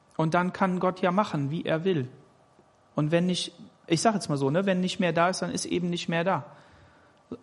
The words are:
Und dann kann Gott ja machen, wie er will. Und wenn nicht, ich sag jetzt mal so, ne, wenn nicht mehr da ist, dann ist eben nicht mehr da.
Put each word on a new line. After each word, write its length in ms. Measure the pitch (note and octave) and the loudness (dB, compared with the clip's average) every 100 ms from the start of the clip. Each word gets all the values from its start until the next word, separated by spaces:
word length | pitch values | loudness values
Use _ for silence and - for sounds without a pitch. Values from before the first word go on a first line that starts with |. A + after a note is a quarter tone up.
| _ - | _ -4
Und 140 | D#3+ | 0
dann 180 | F3 F3+ | 2 0
kann 280 | - G3 F3+ | 0 0 2
Gott 200 | F#3 F3+ | 0 0
ja 120 | F#3 | 0
machen, 380 | F#3 G#3 D3+ C#3 | 2 0 -2 -4
wie 140 | E3 | -4
er 180 | - D#3+ | -2 -2
will. 240 | F3+ E3 B2 - - _ _ _ _ _ _ | 0 -2 -4 -10 -20 _ _ _ _ _ _
Und 160 | - D3+ | -2 2
wenn 140 | E3 | 2
nicht, 300 | F3+ F3 - - - _ - | 2 0 -4 -12 -20 _ -2
ich 160 | E3 | 2
sag 100 | A#3 | 2
jetzt 160 | G#3 - | 2 -2
mal 80 | C#3+ | 0
so, 140 | C3+ | 2
ne, 160 | E3 G3 | 2 2
wenn 120 | F3+ | 0
nicht 200 | F#3 - | 0 0
mehr 140 | F3+ | 0
da 160 | E3 F3 | 4 2
ist, 100 | F#3 | 2
dann 100 | F3 | -4
ist 140 | - | -4
eben 240 | - F3+ F3 | -2 -2 -2
nicht 220 | F3 - | -4 -2
mehr 140 | E3+ | 0
da. 200 | F3 E3 - - - - - - _ _ _ - | 0 0 -4 -16 -20 -20 -20 -20 _ _ _ -16